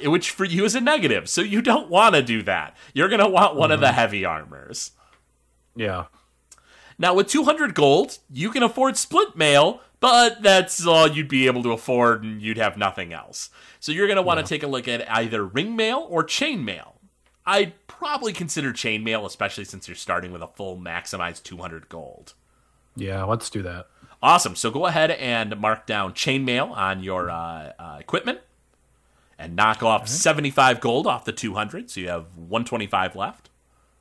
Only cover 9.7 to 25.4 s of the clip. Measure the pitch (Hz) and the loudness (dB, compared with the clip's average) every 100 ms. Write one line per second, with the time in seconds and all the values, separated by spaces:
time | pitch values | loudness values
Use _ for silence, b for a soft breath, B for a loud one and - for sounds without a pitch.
9.7 | 240 B _ 262 240 233 233 208 190 185 | 2 B _ 4 6 6 4 4 6 4
10.7 | - 170 160 156 151 143 135 131 123 120 | 0 4 6 6 4 0 2 4 2 0
11.7 | 113 - 123 120 107 110 107 107 110 107 | -2 0 4 4 4 -2 -8 -6 -2 -2
12.7 | 104 101 92 87 80 52 - - B B | 0 -2 -2 -8 -12 -14 -14 -14 B B
13.7 | B - 160 202 196 180 160 151 151 143 | B -6 0 2 2 2 0 0 -4 -4
14.7 | 131 123 120 - 110 117 110 95 113 202 | -4 -4 -4 -2 -2 0 -2 -4 -4 -4
15.7 | 226 220 262 330 170 156 - 294 240 113 | -2 -2 -2 -2 -4 -2 -2 -2 -2 -6
16.7 | 85 - - _ _ _ _ - 202 196 | -8 -14 -20 _ _ _ _ 0 0 0
17.7 | - - - 294 294 226 185 170 160 139 | -4 -20 -10 -6 -4 -6 -6 -6 -4 -4
18.7 | 117 117 107 110 110 101 - 101 - 98 | -4 -4 -4 -2 -4 -4 -6 -6 -6 -14
19.7 | 95 - 87 - 90 90 87 82 - 98 | -16 -16 -12 -6 -4 -6 -12 -14 -12 -12
20.7 | 90 87 85 - 98 87 85 - 87 90 | -10 -10 -10 -8 -8 -8 -10 -16 -14 -14
21.7 | 82 - 82 69 - - - b b b | -14 -16 -18 -18 -20 -20 -20 b b b
22.7 | b _ - 95 95 95 113 - 107 92 | b _ -12 -8 -4 -2 -4 -4 -8 -8
23.7 | 87 - b b b 127 170 135 87 117 | -12 -16 b b b 4 4 2 -4 -4
24.7 | 131 180 156 156 165 127 117 | -2 -2 2 0 0 -2 -2